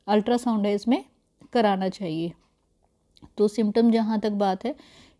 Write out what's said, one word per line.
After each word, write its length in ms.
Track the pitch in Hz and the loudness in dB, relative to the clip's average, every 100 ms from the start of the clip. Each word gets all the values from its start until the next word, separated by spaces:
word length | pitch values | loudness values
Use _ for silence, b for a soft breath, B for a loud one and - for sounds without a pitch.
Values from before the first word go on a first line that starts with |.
| - | -2
अल्ट्रासाउंड 600 | 214 208 240 240 220 202 | 0 2 0 0 0 0
है 80 | 202 | 0
इसमें 300 | 226 269 - _ _ _ - | 0 0 -2 _ _ _ -4
कराना 360 | 247 214 190 190 | 0 2 2 -2
चाहिए। 440 | 190 185 160 170 - _ _ _ _ _ _ _ _ - - | -4 -6 -4 -6 -8 _ _ _ _ _ _ _ _ -16 -2
तो 100 | 208 | 0
सिम्टम 420 | 214 214 220 233 | 0 0 2 4
जहाँ 300 | 226 220 220 | 4 0 -2
तक 120 | 214 | -2
बात 320 | 202 196 190 233 | 0 0 -2 -4
है, 100 | 302 B B B B | -8 B B B B